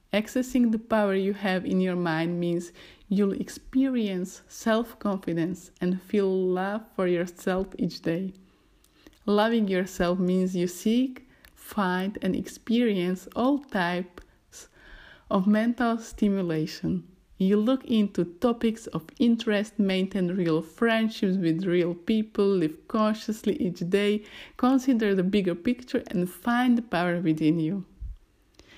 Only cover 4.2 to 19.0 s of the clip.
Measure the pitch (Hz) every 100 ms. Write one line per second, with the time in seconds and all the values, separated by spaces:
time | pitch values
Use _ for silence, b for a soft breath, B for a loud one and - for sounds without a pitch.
4.2 | 185 - - - 226 220 233 - 208 196
5.2 | - 165 165 180 - - 180 185 - 208
6.2 | 196 190 185 180 196 214 220 - 185 175
7.2 | 180 - - 185 190 - 170 - - 170
8.2 | 190 - b b b b b b b b
9.2 | - 208 220 233 202 185 190 - 175 185
10.2 | 180 185 185 185 175 - 220 233 262 -
11.2 | - b b b - - 185 180 190 214
12.2 | 190 180 185 - - 233 240 196 180 185
13.2 | - - 254 285 - 208 175 180 185 -
14.2 | - _ _ - - B B B B B
15.2 | B 202 190 214 233 233 233 226 - -
16.2 | 208 196 175 160 160 - 165 180 - -
17.2 | _ - 190 208 220 262 - 220 202 -
18.2 | 175 - 247 233 226 220 - 165